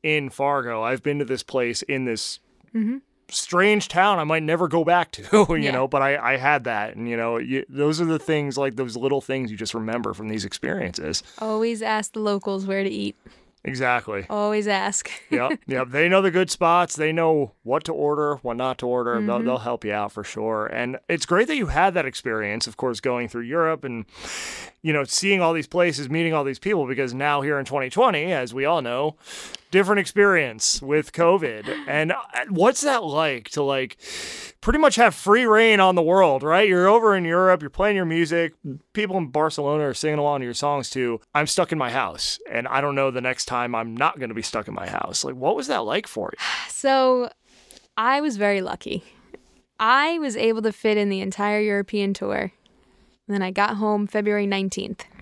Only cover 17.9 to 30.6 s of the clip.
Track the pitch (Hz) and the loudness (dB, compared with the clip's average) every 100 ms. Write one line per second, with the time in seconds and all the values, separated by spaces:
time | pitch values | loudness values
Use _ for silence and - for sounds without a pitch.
17.9 | 151 147 147 147 143 123 117 131 127 123 | -2 0 0 0 -2 -4 -4 -4 -2 -2
18.9 | 123 120 117 107 120 117 127 117 120 107 | -2 0 -2 0 0 0 -2 -2 -4 -2
19.9 | 104 104 - 101 110 110 110 107 - 123 | -2 -4 -6 -10 -6 -2 -2 -4 -4 -6
20.9 | 131 - 165 - 175 254 294 170 139 190 | -6 -4 -4 0 2 2 0 -2 2 2
21.9 | 175 135 - 127 110 104 110 117 - 127 | 2 -4 -4 -4 -4 -2 -4 -6 -4 -4
22.9 | 110 131 123 117 120 120 165 160 151 135 | -2 -2 -2 -4 -8 -4 0 0 -2 -6
23.9 | 117 107 - - - - - - - 156 | -8 -10 -14 -12 -12 -12 -14 -16 -6 0
24.9 | 151 135 - 196 196 165 165 143 180 175 | 0 0 -2 2 2 2 0 0 2 2
25.9 | 139 135 160 165 156 139 127 190 190 131 | 0 -2 0 0 0 -2 -4 -2 0 0
26.9 | 131 131 127 143 147 139 143 123 143 127 | -2 -2 -2 0 0 0 -2 -2 -4 -2
27.9 | 196 247 160 170 160 123 123 139 165 120 | 2 2 2 0 -2 -2 -2 0 0 0
28.9 | 123 156 - - - - - _ 180 190 | -2 -2 -4 -12 -16 -14 -16 _ 4 4
29.9 | 202 185 202 202 175 131 110 | 2 2 4 6 6 2 -2